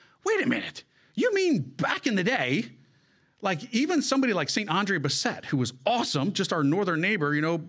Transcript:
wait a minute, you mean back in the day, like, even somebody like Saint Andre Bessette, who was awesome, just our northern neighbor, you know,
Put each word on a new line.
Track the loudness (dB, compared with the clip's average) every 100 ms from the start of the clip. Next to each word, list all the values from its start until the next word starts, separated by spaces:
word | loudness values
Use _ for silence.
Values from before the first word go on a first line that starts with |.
| -20 _
wait | -2 0
a | 0
minute, | -2 -4 -12 -20 _ _
you | -2 0
mean | 2 2 2
back | -2 -4 -2 0 0
in |
the | 0
day, | 0 0 0 -2 -2 -12 _ _ _ _ _ _
like, | -4 -4 -2
even | -2 2 0
somebody | 2 2 2
like | 2 0
Saint | -2 0
Andre | 0 0 0
Bessette, | 0 -2 -2 -4 -2
who | 0
was | 0 -2
awesome, | -2 0 0 0 -2
just | -2 -2
our | 0
northern | 2 2 0 0
neighbor, | 0 0 0
you | 0
know, | 0 -2